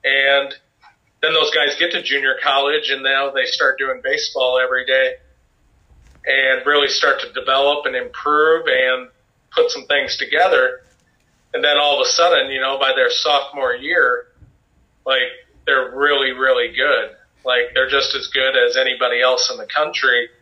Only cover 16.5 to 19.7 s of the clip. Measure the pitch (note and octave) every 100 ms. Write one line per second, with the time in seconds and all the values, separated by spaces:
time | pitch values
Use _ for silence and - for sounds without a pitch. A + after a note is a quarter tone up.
16.5 | B2+ A#2+ - - B2+ - - _ _ C3
17.5 | B2 A#2+ C3 C3 C3+ - - - C3+ C3
18.5 | C3+ A#2+ B2+ C3 B2+ B2 A#2+ B2+ B2+ -
19.5 | B2+ -